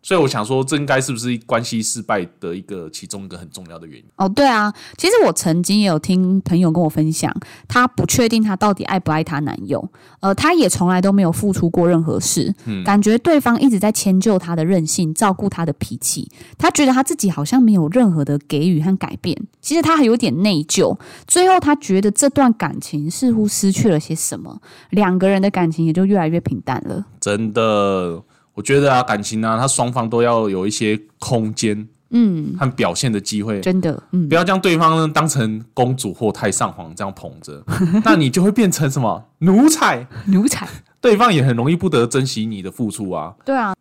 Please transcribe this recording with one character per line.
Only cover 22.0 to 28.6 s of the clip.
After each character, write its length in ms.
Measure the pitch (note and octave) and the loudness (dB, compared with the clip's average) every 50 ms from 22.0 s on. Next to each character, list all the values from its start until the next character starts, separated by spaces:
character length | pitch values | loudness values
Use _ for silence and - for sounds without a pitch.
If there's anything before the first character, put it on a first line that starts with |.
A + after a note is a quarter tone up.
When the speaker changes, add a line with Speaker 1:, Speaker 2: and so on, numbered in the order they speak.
Speaker 2:
得 100 | G3+ G#3 | 2 0
这 180 | G3+ - C#4+ C#4 | 0 2 0 2
段 220 | - C#4+ C4+ B3 | 2 4 2 2
感 260 | A3 _ - C#3+ C#3 C3+ | 2 _ -4 -6 -6 -10
情 280 | - - - D3 D3 D#3+ | -12 -8 -8 -6 -6 -6
似 220 | - - C4 B3 | -6 -2 0 0
乎 160 | A3+ A3 G#3+ | 2 2 0
失 240 | G#3 - - - G3 | -2 -2 0 0 0
去 160 | F#3+ - - | 0 2 2
了 100 | A3 E3 | 2 2
些 160 | D3+ - - D#3 | 2 0 -4 -8
什 240 | E3 - - - | -6 -6 -8 -8
么， 240 | F2 - - - - _ - - - - _ | -10 -14 -14 -16 -18 _ -20 -20 -20 -10 _
两 280 | - G3+ G#3 F#3 F#3 | 0 2 2 2 2
个 120 | F#3 F#3 F#3+ | 2 2 2
人 120 | G3 G3 | 2 2
的 80 | F#3+ G3+ | 2 0
感 220 | G3 F#3+ F3 E3 | 0 0 0 0
情 140 | D#3 E3+ E3 | 0 0 0
也 80 | D#3+ D#3 | 0 2
就 100 | F3 F#3+ | 2 2
越 140 | G3 G#3 | 2 2
来 100 | F#3+ E3 | 2 2
越 140 | D#3 E3 F3 | 0 -2 -2
平 180 | - - C3+ G#2+ | -2 -2 -6 -4
淡 240 | - - B2+ - - | -4 -6 -6 -6 -6
了。 200 | - - F#2 G#2 - - - | -8 -8 -8 -10 -12 -12 -8
Speaker 1:
真 320 | - - G#2 G#2 A2+ A2 G#2 | -4 -2 -2 -2 -2 -2 0
的。 680 | A#2 A2+ A2 G#2+ G2+ G2+ G2 G2 F#2+ F2+ F2 E2 E2+ - _ _ _ _ _ _ | 0 2 2 2 2 2 2 0 -2 -2 -4 -6 -10 -14 _ _ _ _ _ _
我 60 | G#2 | -10